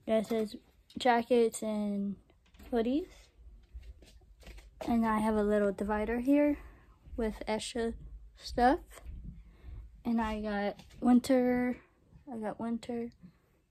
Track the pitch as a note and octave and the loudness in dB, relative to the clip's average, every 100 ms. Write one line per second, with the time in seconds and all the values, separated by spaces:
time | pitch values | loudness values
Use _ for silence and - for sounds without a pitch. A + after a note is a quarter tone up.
0 | - A3 G#3 A3+ G#3+ - _ _ _ - | 0 0 2 -2 -4 -8 _ _ _ -2
1 | C4 B3+ A#3 B3 A3+ - A3 G#3+ G#3 G3+ | 2 2 4 4 4 0 -4 -4 -2 -4
2 | G3+ F#3+ _ _ _ - - A#3+ A3+ C#4+ | -4 -8 _ _ _ -20 -4 0 2 0
3 | F#4 - - _ - - _ - - - | -4 -12 -20 _ -20 -20 _ -18 -16 -20
4 | - - - - - - - - - A#3 | -20 -20 -20 -20 -20 -20 -20 -10 -2 0
5 | A3+ G#3+ A3 G#3+ G#3 G#3 G3+ G3 G#3 G#3+ | 2 0 2 2 2 2 2 0 -2 -2
6 | G#3+ A#3+ B3+ C#4+ D4 C#4+ - - - - | -2 -2 2 4 4 2 -6 -20 -20 -20
7 | - - A3 - - G#3+ - A#3+ A3+ A3+ | -12 -4 -2 -2 -4 -4 -4 -4 -4 -6
8 | - - - - - - B3 E4+ - - | -14 -18 -20 -16 -6 4 4 4 -2 -18
9 | - - - - - - - - - - | -16 -14 -14 -16 -20 -20 -18 -16 -16 -10
10 | A#3+ A#3 A3 G#3+ G#3+ G3+ G3+ - - - | -2 0 0 -2 -2 -2 -2 -4 -12 0
11 | A#3+ B3 B3 B3+ B3 B3 B3 B3 _ _ | 6 6 6 4 4 2 0 -4 _ _
12 | _ - D4 A#3 G#3+ - A3+ A#3 - A#3+ | _ -20 -14 -8 -8 -6 -6 -6 -6 -8
13 | A#3 - F3+ _ _ _ _ | -8 -12 -20 _ _ _ _